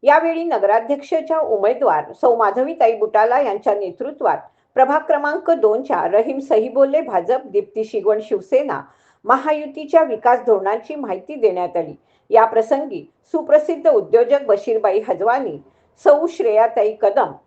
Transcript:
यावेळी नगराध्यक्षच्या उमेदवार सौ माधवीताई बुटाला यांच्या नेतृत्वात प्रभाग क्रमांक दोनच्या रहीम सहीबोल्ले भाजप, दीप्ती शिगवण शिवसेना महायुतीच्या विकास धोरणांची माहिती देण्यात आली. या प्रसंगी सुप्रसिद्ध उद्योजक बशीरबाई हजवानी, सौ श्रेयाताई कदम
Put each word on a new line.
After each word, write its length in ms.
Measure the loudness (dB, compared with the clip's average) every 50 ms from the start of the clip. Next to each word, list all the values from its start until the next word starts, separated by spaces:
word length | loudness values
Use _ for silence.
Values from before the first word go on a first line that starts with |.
| 4
यावेळी 400 | 6 4 4 4 2 -2 -2 -4
नगराध्यक्षच्या 960 | -4 -2 0 0 2 2 2 0 -2 -6 -6 -4 -4 -4 -4 -2 -2 -2 -2
उमेदवार 640 | 0 -2 -2 0 0 0 0 2 0 0 2 0 -2 -6 -8
सौ 220 | _ 0 0 2
माधवीताई 580 | 2 2 0 0 0 -4 -4 -2 0 2 2 2
बुटाला 480 | 0 -4 -2 2 2 2 2 2 0
यांच्या 320 | 0 0 -4 -4 -2 -2 -2
नेतृत्वात 600 | -2 -2 -8 -8 _ -10 -10 -10 -4 -2 -2 -2 -2 -6 -14 _ _ _ _ _
प्रभाग 260 | 2 2 4 2 -2
क्रमांक 520 | 0 0 -2 0 0 -2 -4 -4 0 0
दोनच्या 560 | 0 2 2 0 0 0 -2 -4 -4 -2 -2 0
रहीम 280 | 2 0 0 0 -4 -8
सहीबोल्ले 640 | -4 0 0 0 0 0 2 2 2 2 2 -2
भाजप, 380 | -2 0 -2 -4 0 0 -2 -2 -2
दीप्ती 380 | -4 -4 -4 -4 -4 _ -8 -8
शिगवण 360 | -6 -6 -4 0 0 0 0
शिवसेना 600 | -2 -4 -6 -6 -4 0 0 0 0 0 -6 -8 -10 _ _ _ _ _ _ _ _
महायुतीच्या 760 | 0 0 0 2 -2 -4 -4 -4 -10 -12 -12 -10 2 4 4 4
विकास 360 | 4 -2 -2 2 2 2 2
धोरणांची 560 | 4 2 2 2 2 -2 -4 -4 -6 -10 -12
माहिती 400 | -10 -8 -8 -8 -10 -10 -12 -10
देण्यात 420 | 0 0 0 0 0 -6 -4 -4 -6
आली. 180 | -6 -6 -10 -18 _ _ _ _ _ _
या 160 | 2 2 2
प्रसंगी 680 | 4 2 -2 0 0 -2 -4 -2 -6 -10 -14 -14 _ _ _ _
सुप्रसिद्ध 640 | _ -6 -6 -2 2 2 2 2 0 -6 -2 0 2
उद्योजक 520 | 2 2 0 2 2 2 2 4 0 -2
बशीरबाई 580 | 2 0 -2 -2 0 -2 -4 0 0 0 0 0
हजवानी, 580 | -2 -4 -4 -2 0 -2 -2 -2 -2 -6 -10 -12 -16 _ _ _ _ _ _ _ _
सौ 240 | 4 4 4 2 -4
श्रेयाताई 680 | -4 -2 -2 0 2 2 2 2 2 0 0 0 -2 0
कदम 300 | -2 0 0 0 -2 -2 -4 -14 _